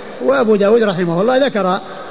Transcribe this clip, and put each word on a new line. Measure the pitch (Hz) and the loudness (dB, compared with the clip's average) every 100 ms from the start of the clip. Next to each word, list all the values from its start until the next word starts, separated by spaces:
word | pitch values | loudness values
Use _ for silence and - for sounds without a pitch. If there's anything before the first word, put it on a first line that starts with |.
| - - | -16 -4
وأبو | 254 269 220 | 0 2 2
داود | 208 196 233 | 2 4 4
رحمه | 214 175 175 170 | 2 0 -2 0
الله | 220 254 | 0 2
ذكر | 277 208 185 185 - - - | 0 0 -2 -2 -6 -16 -16